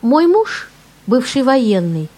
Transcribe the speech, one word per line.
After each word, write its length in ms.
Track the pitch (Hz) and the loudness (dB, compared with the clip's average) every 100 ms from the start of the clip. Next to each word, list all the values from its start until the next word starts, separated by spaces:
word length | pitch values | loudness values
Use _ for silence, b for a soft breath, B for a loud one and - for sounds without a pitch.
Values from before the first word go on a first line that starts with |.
Мой 260 | 233 294 339 | 2 2 4
муж, 440 | 392 440 - - - - _ - | 2 0 -6 -14 -20 -20 _ -2
бывший 360 | 247 254 277 | -2 0 -2
военный 680 | 254 269 226 196 175 165 156 | 0 0 2 0 -2 -4 -8